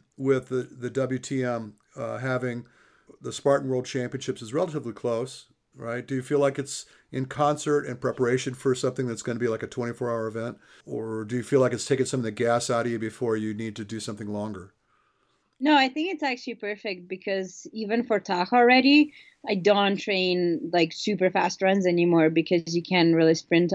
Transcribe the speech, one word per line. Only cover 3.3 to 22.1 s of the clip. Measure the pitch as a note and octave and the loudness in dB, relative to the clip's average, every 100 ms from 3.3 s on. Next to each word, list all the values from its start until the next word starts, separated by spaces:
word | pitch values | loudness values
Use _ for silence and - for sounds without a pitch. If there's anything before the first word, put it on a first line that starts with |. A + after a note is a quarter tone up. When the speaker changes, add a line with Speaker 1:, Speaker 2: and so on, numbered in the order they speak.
Speaker 1:
Spartan | - C#3+ C#3 C#3 | -2 2 2 2
World | B2+ B2+ | -4 -2
Championships | C3 B2 C3+ C3 B2+ | -4 -4 -6 -6 -8
is | A2+ | -6
relatively | C#3 F3+ D3+ A#2 | -4 -2 -4 -8
close, | A2 A#2+ A#2 B2+ - - _ _ - | -6 -4 -2 -4 -10 -20 _ _ -16
right? | A#2 A#2+ A#2 | -10 -8 -4
Do | |
you | C3+ | -6
feel | C3 C#3+ | 0 2
like | C#3 C3+ | 2 0
it's | C3+ - - _ _ | -8 -8 -14 _ _
in | B2+ C3 | -8 -6
concert | - D3 D3 D3+ D3 - | 0 0 0 0 0 0
and | C3 | -6
preparation | B2 - B2 B2+ C3 | -4 0 0 2 -2
for | B2+ C3+ B2+ | -4 0 0
something | B2+ B2+ B2+ | -2 -4 -6
that's | A2 | -4
gonna | - A#2 | -6 -2
be, | A#2 | -2
like, | A2 | -2
a | G#2+ | -6
twenty-four | - A#2+ A#2 B2 | -6 -6 -4 -4
hour | A#2 A2 | -4 -4
event? | A2+ A#2 A2 _ - - | -6 -8 -10 _ -20 -10
Or | B2 A2+ A2 | -8 -6 -6
do | G#2+ B2 | -4 -4
you | |
feel | A2 C3+ | 2 4
like | B2+ | 4
it's | A#2 - | 2 -2
taking | C3 B2+ | 0 0
some | C3 | -2
of | A2+ | -4
the | |
gas | G#2+ A#2 A#2 A#2 | -2 2 2 2
out | A#2 A#2 | -2 0
of | |
you | A2+ | -2
before | A2 - A#2+ A2 | -6 -4 -2 0
you | G#2+ | -2
need | G#2+ A2+ G#2+ | -4 -8 -8
to | G#2 | -10
do | A2 | -8
something | A2 G#2+ G#2 | -8 -10 -6
longer? | G#2 G#2+ F#2+ G#2+ _ _ _ _ _ _ _ _ _ | -6 -6 -8 -14 _ _ _ _ _ _ _ _ _
Speaker 2:
No, | C#4+ D4 | 2 4
I | B3+ | 2
think | C#4+ F4 | -2 -6
it's | F4 | -4
actually | C#4+ B3 - A3 | -4 -4 -8 -8
perfect, | G3+ G#3 A3 F#3 F3+ | -8 -8 -8 -10 -10
because | F#3 - G3 F#3 - - | -10 -4 -4 -4 -10 -14
even | A3 G#3 A#3+ | -10 -2 -2
for | A#3+ G#3 | 0 -2
Tahoe | - F3+ F#3 B3 | 0 -2 2 4
already, | A#3+ B3+ C4 D4 D4+ - - _ - | 6 6 8 6 6 0 -20 _ -4
I | G3+ | 0
don't | F3+ G3+ G3 F#3+ | 4 4 4 0
train, | G#3+ F#3+ F#3 F3+ F3 E3 E3+ | 0 0 2 2 2 0 0
like, | F3 E3 | 2 2
super | - - F#3+ F#3 | 0 -4 2 2
fast | F#3+ F3+ - | 2 0 2
runs | F#3+ G3 F3+ | 2 4 4
anymore, | F3 F3 | 4 4